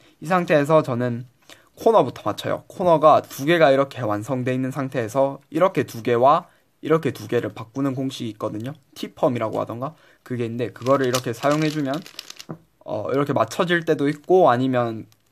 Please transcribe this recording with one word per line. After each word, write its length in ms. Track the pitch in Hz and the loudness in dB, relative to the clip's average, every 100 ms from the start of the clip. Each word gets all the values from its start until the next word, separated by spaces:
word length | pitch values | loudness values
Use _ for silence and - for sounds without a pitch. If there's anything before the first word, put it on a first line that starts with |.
| _ _ | _ _
이 40 | 156 | -2
상태에서 580 | 185 175 151 143 156 | -2 2 2 4 2
저는 440 | 147 120 123 117 120 _ _ - _ - | 2 -2 -2 -4 -10 _ _ -20 _ -2
코너부터 460 | 226 214 131 - 107 | 4 4 2 -2 -6
맞춰요. 380 | 98 113 - - | -6 -6 -6 -8
코너가 560 | - 180 156 151 123 | -2 2 6 6 4
두 220 | - - 139 | 2 -8 0
개가 260 | 170 151 | 4 4
이렇게 300 | 135 135 - | 4 0 -4
완성돼 520 | 113 104 117 131 123 | -4 -4 -4 -4 -2
있는 180 | 127 131 | -2 -4
상태에서 680 | 147 135 131 110 135 139 139 _ | -6 -6 -4 -4 0 0 -2 _
이렇게 340 | 160 185 156 | 0 0 2
두 180 | 127 117 | -4 -4
개와 440 | 113 117 131 165 - _ _ _ | -2 4 4 4 0 _ _ _
이렇게 300 | 139 160 147 | 0 0 0
두 160 | - 107 | -6 -4
개를 260 | 120 110 | -4 -4
바꾸는 420 | - 110 135 139 131 | -10 -14 -4 -4 -4
공식이 340 | 131 - 120 | -6 -6 -10
있거든요. 420 | 107 110 104 120 151 _ | -8 -8 -6 -10 -12 _
티펌이라고 680 | - 262 - 147 120 110 107 | -12 -12 -2 -2 0 -4 -4
하던가? 360 | 107 113 139 - _ _ | -6 -6 -10 -12 _ _
그게 220 | - 120 117 | -10 -6 -4
있는데 260 | 117 113 | -4 -6
그거를 360 | - 117 139 127 | -6 0 2 2
이렇게 260 | 127 127 | 0 -4
사용해주면, 640 | 113 139 151 156 151 135 151 - - - - - 165 _ _ - | -4 0 0 0 -2 -4 -6 -8 -20 -20 -20 -16 -18 _ _ -10
어, 260 | 107 104 | -8 -2
이렇게 220 | 135 143 | -2 0
맞춰질 520 | 120 110 - 175 175 165 | 0 0 0 0 0 0
때도 220 | 143 143 | 0 0
있고 400 | 151 - 185 156 | -2 4 6 6
아니면, 580 | 120 131 127 120 113 107 _ _ | 4 2 0 -2 -4 -12 _ _